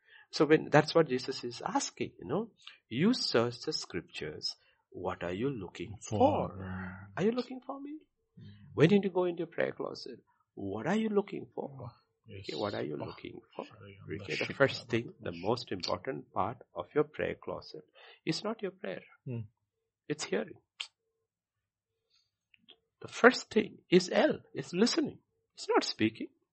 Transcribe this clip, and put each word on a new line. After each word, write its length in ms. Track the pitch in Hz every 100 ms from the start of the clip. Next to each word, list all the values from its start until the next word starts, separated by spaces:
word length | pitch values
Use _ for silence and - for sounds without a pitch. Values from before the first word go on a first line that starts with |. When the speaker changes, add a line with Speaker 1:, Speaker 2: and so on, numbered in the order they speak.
| _ - -
Speaker 1:
So 140 | - 147
when, 240 | 156 -
that's 240 | 147 156 165
what 120 | 160
Jesus 360 | 127 - -
is 180 | 123 120
asking, 480 | - 269 - - 123 -
you 60 | 87
know. 220 | 160 226 _ - - -
You 240 | 113 196
search 480 | 254 - 120 120 120
the 120 | -
scriptures. 800 | 156 - 87 - - 76 76 - - _ _ _
What 340 | 95 92 90
are 100 | 87
you 160 | 92 135
looking 460 | 123 87 - 85 -
Speaker 2:
For. 160 | - 107 269 247 120
Speaker 1:
for? 60 | -
Speaker 2:
Mm. 340 | - - - - - 147
Speaker 1:
Are 60 |
you 80 | 202
looking 280 | 247 - 254 -
for 140 | 277
me? 120 | 285 311 _ _ _ -
Speaker 2:
Mm. 60 | 104 - -
Speaker 1:
When 160 | 95 156
did 140 | 202
you 60 | 190
go 140 | 180 180
into 140 | 170
your 60 | 165
prayer 240 | - 65
closet? 480 | - - - - 117 _ _ _ -
What 320 | 98 104 127
are 80 | 208
you 140 | 220
looking 380 | 202 - - -
for? 160 | - - 135
Speaker 2:
Oh, 120 | 120 - _ _ -
yes. 180 | 98 98
Speaker 1:
Okay, 100 | -
what 140 | 104
are 100 | 110
you 140 | 139 147
Speaker 2:
Oh, 60 | -
Speaker 1:
looking 340 | - 50 90 - -
for? 100 | -
Speaker 2:
sorry, 340 | - 101 98
I'm 200 | 101 78
Speaker 1:
Okay, 120 | 101
Speaker 2:
the 60 | -
Speaker 1:
the 60 | 123
Speaker 2:
shit 100 | -
Speaker 1:
first 260 | 135 -
Speaker 2:
man. 220 | - 113
Speaker 1:
thing, 100 | 123 -
the 100 | 98
most 380 | 85 92 120 -
important 600 | 95 87 92 - 78 -
part 240 | 107 95 123 -
of 140 | 92 90 147
your 80 |
prayer 320 | 151 - 87 85
closet 480 | - 82 - - - - - - -
is 180 | 165
not 180 | 208 233
your 100 | 190
prayer. 300 | 185 196 180 - _ 139
Speaker 2:
Hmm. 160 | 120 104 _ _ _ _ _ -
Speaker 1:
It's 160 | -
hearing. 340 | - 190 170 - _ - - _ _ _ _ _ _ _ _ _ _ _ _ _ _ _ _ _ _ - _ -
The 60 | -
first 400 | - 240 247 -
thing 260 | - - - -
is 200 | 180 -
L, 280 | - 294 - -
it's 200 | 131 -
listening. 460 | 175 233 - 247 - _ _ _ -
It's 120 | -
not 140 | 453
speaking. 440 | - - 110 - - _ _